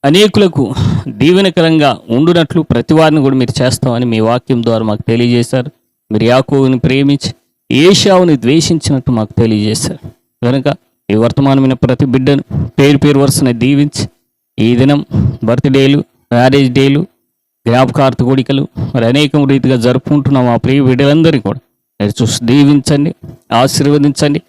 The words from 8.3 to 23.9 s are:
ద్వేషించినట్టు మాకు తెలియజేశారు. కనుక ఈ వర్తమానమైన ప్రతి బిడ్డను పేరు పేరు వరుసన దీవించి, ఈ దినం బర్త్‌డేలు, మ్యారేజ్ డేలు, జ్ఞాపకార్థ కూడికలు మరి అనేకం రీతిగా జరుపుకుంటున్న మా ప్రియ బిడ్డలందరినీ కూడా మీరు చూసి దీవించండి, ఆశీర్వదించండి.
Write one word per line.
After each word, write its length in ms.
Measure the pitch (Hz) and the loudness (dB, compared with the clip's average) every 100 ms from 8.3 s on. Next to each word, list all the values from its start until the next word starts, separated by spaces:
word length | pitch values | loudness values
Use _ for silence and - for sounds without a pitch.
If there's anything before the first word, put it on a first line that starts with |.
| 143 | 0
ద్వేషించినట్టు 720 | 117 156 156 165 - 135 127 | 2 0 0 -2 -2 -4 -2
మాకు 220 | 120 104 | -4 -4
తెలియజేశారు. 760 | - 113 107 107 110 135 - - _ _ _ | -2 0 0 -2 -4 -6 -10 -16 _ _ _
కనుక 320 | 120 135 131 143 _ _ _ | -2 -2 -2 -6 _ _ _
ఈ 40 | |
వర్తమానమైన 580 | - - - 139 135 131 | 0 0 0 0 2 0
ప్రతి 320 | 127 123 127 | 0 -2 0
బిడ్డను 600 | 139 127 131 139 - - - - | 0 0 0 -2 -2 -8 -6 0
పేరు 200 | 139 143 | 2 2
పేరు 220 | 147 139 | 2 2
వరుసన 300 | 139 - 131 | 2 0 -2
దీవించి, 580 | 120 123 139 147 - - _ _ _ _ - | 0 0 0 -2 -4 -10 _ _ _ _ -2
ఈ 180 | 113 120 | 0 2
దినం 280 | 135 143 - - - - | 2 0 -2 -2 -2 -2
బర్త్‌డేలు, 540 | 110 120 143 135 135 143 - _ _ | -2 -2 0 2 2 0 -4 _ _
మ్యారేజ్ 400 | 120 127 139 131 | 0 2 2 2
డేలు, 340 | 123 135 139 175 _ _ _ _ _ - | 2 2 0 -4 _ _ _ _ _ -2
జ్ఞాపకార్థ 540 | 120 131 120 135 123 | 0 0 0 -2 0
కూడికలు 460 | 123 135 123 135 143 - - | -2 0 0 -4 -4 -8 -6
మరి 120 | 131 113 | -2 0
అనేకం 400 | 135 147 151 139 | 0 0 0 0
రీతిగా 300 | 139 127 131 | 0 0 0
జరుపుకుంటున్న 640 | 117 127 - 147 135 135 | 0 -2 0 -2 0 0
మా 160 | 123 120 | 0 0
ప్రియ 240 | - 139 | 0 0
బిడ్డలందరినీ 600 | 131 127 139 147 165 147 | 0 2 2 2 2 0
కూడా 180 | 98 135 _ _ _ _ | -4 -8 _ _ _ _
మీరు 220 | 101 - | -6 -2
చూసి 220 | 113 - | -4 -2
దీవించండి, 680 | 117 135 143 147 131 147 143 - - - _ | 0 2 4 2 0 -2 -2 -6 -18 -20 _
ఆశీర్వదించండి. 880 | 113 131 - 143 | -2 0 0 0